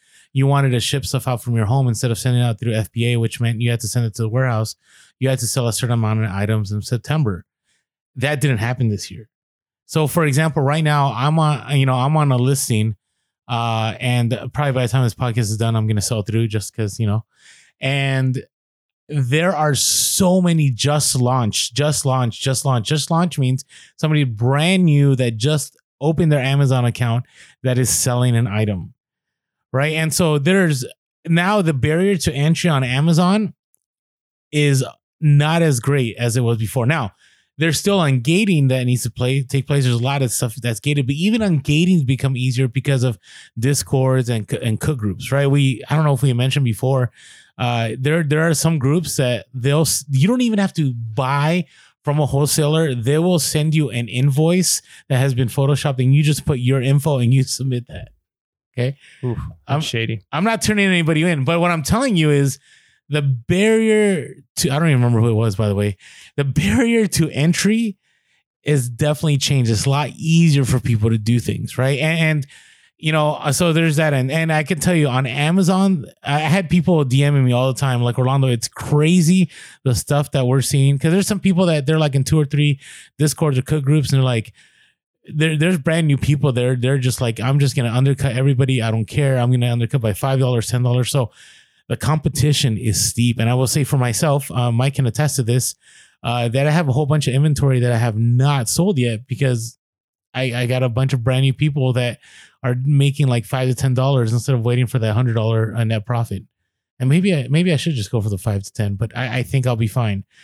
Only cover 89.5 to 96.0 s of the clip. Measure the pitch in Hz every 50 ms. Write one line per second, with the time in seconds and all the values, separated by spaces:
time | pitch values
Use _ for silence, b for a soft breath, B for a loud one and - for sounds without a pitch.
89.5 | 127 123 120 123 120 120 117 110 - 139 110 110 101 - - 135 135 131 135 127
90.5 | 127 117 107 - - 123 123 127 120 127 123 - - 143 123 - B B B B
91.5 | B B B B B B B _ 117 - - 117 156 160 - 165 - - 127 151
92.5 | 139 - - 131 110 95 120 113 104 - - - - - 120 120 113 120 117 117
93.5 | 120 127 131 120 - 160 135 - - 135 127 123 113 - - 156 139 143 139 -
94.5 | - 123 123 120 117 117 127 143 139 - 135 120 - - 151 143 - - 127 107
95.5 | 120 127 - - - b b b b b